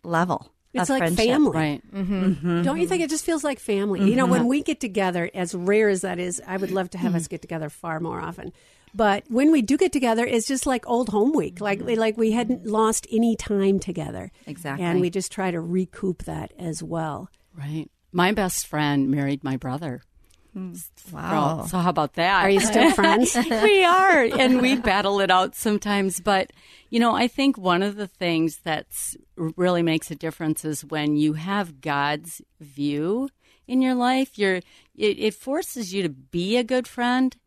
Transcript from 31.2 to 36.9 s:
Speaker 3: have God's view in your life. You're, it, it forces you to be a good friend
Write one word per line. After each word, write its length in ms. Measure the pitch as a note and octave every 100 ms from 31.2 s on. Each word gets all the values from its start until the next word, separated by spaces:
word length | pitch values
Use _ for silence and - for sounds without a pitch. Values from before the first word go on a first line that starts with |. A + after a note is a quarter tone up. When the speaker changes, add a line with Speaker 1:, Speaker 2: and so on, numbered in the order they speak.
| D3+
Speaker 3:
have 460 | D#3 F3 G3+ F3+ C#3
God's 600 | E3 C#3+ C#3+ D3+ E3 - - _
view 720 | D3 C#3 C#3+ D3 D#3+ A3 C#4 _ _ _ -
in 160 | B3+
your 140 | C4 B3+
life. 420 | B3 C4 C4+ -
You're, 200 | G3+ F#3
it, 600 | - - _ - G#3 G3+
it 160 | A3
forces 600 | - - D4 F4+ B3+ F#3+
you 100 | G3
to 60 | E3+
be 480 | C3 - E3+ F#3 A#3
a 80 | A#3
good 200 | B3+
friend 440 | B3